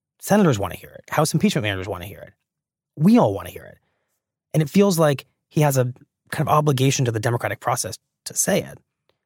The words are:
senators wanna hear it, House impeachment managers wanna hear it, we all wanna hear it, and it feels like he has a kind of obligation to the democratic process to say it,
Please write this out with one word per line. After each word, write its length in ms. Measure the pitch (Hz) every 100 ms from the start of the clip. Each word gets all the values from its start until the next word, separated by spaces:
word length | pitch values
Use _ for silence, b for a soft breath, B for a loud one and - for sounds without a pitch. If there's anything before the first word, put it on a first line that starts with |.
| _ _
senators 380 | - 202 180 107
wanna 180 | 95 -
hear 140 | -
it, 140 | - -
House 200 | - 156
impeachment 320 | 156 214 156
managers 240 | 107 95 92
wanna 180 | 92 90
hear 140 | 82
it, 120 | - _ _ _ _ _ _ -
we 240 | 170 233
all 160 | 127 98
wanna 160 | 85
hear 140 | - -
it, 120 | - _ _ _ _ _ _ _
and 120 | 156
it 60 | 156
feels 280 | 190 202 165
like 300 | 151 139 - _ _
he 140 | 160
has 160 | 151 131
a 160 | 123 - _ _ _
kind 180 | - 143
of 40 |
obligation 520 | 151 151 127 135 139 123
to 60 |
the 80 | 113
democratic 400 | 123 120 107 -
process 400 | - 127 - - _ _ -
to 100 | -
say 280 | - 190
it, 160 | - - _ _ _ _